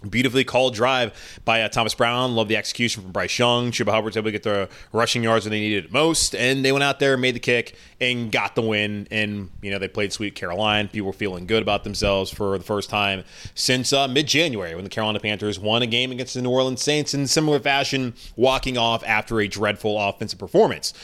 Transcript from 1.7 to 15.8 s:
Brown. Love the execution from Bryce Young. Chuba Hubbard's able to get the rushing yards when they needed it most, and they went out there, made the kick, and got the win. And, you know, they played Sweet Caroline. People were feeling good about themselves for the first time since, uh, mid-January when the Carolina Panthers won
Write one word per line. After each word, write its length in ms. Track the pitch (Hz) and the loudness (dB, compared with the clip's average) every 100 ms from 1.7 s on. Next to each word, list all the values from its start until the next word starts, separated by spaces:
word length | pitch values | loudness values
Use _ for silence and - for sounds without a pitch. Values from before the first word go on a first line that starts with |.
| 123 107 | 0 0
Brown. 400 | - 120 123 127 113 | 2 2 2 0 0
Love 120 | 107 | 2
the 80 | 107 | 0
execution 460 | - - 120 110 | -2 -2 -2 -2
from 100 | 92 | -6
Bryce 260 | 92 90 - | -4 -2 2
Young. 320 | 120 120 120 | 4 4 0
Chuba 220 | 113 107 | 0 2
Hubbard's 260 | 110 107 110 | 0 0 -2
able 80 | 107 | -2
to 60 | |
get 100 | 104 | -2
the 260 | 110 101 95 - - | -2 -2 -2 -8 -4
rushing 300 | 110 117 120 | 0 2 2
yards 240 | 113 113 107 | 2 2 2
when 60 | |
they 80 | 107 | 0
needed 260 | 107 101 80 | 0 -2 0
it 40 | |
most, 420 | 123 165 156 - - | 2 2 2 0 0
and 260 | 123 135 | 0 2
they 80 | 135 | 2
went 140 | 139 | 2
out 160 | 143 135 | 2 2
there, 160 | 139 131 | 2 4
made 180 | 127 | 2
the 60 | 120 | 0
kick, 360 | 123 120 - - - - | 0 0 0 -12 -20 -4
and 320 | 123 120 113 | -2 -2 -2
got 240 | 117 101 | -2 -2
the 80 | - | 0
win. 460 | 110 107 104 104 101 | 0 0 0 -4 -6
And, 380 | 107 104 104 92 - | -4 -2 -4 -8 -10
you 80 | 101 | -8
know, 80 | 98 | -4
they 100 | 95 | -4
played 240 | 110 101 | -4 -4
Sweet 220 | - 104 | -4 -8
Caroline. 520 | - 90 90 107 104 101 | -6 -6 -2 0 0 -2
People 180 | 107 98 | -4 -6
were 80 | |
feeling 320 | - 104 90 90 | -4 -6 -6 0
good 160 | 113 | 0
about 200 | 104 101 | 2 -2
themselves 480 | 104 95 101 98 95 | -2 -2 0 0 -2
for 280 | - 101 95 | -4 -2 -2
the 60 | |
first 260 | - 104 - | -2 -4 -2
time 340 | 107 101 95 - - - | -2 -2 -4 -8 -18 -14
since, 380 | - - 127 120 | -4 0 0 2
uh, 120 | 139 135 | 0 2
mid-January 680 | 135 147 143 165 110 85 | 0 2 2 2 -2 -6
when 100 | 82 | -8
the 60 | 98 | -6
Carolina 280 | - 107 104 | -2 -2 -2
Panthers 400 | 107 101 104 95 | -2 -2 -2 -2
won 220 | 104 117 | 0 0